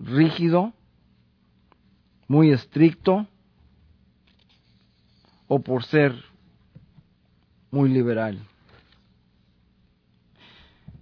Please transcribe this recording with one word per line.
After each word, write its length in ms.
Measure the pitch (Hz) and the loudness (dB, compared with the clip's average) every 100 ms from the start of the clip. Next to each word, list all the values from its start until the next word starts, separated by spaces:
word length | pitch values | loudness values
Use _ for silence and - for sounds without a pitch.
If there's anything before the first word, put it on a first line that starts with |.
rígido, 720 | 113 135 160 160 170 175 214 - _ _ _ _ _ _ _ _ _ _ _ _ _ _ - | -4 0 0 0 0 0 -2 -10 _ _ _ _ _ _ _ _ _ _ _ _ _ _ 0
muy 240 | 143 156 | 2 4
estricto, 760 | 131 - 143 165 - - 190 208 _ _ _ _ _ _ _ _ _ _ _ _ _ _ _ _ _ _ _ _ _ - | 2 -2 2 2 2 -2 -2 -4 _ _ _ _ _ _ _ _ _ _ _ _ _ _ _ _ _ _ _ _ _ -4
o 140 | 139 | -4
por 240 | - 127 | -2 -6
ser 300 | 120 156 143 120 - _ _ _ _ - _ _ _ _ _ _ _ _ _ | 0 0 2 -2 -14 _ _ _ _ -20 _ _ _ _ _ _ _ _ _
muy 180 | 139 139 | -2 0
liberal. 540 | 131 120 113 110 101 107 _ _ - _ _ _ _ _ _ _ _ _ _ _ _ _ _ _ _ - - - _ - - | 0 0 -2 -6 -8 -16 _ _ -20 _ _ _ _ _ _ _ _ _ _ _ _ _ _ _ _ -20 -20 -20 _ -20 -20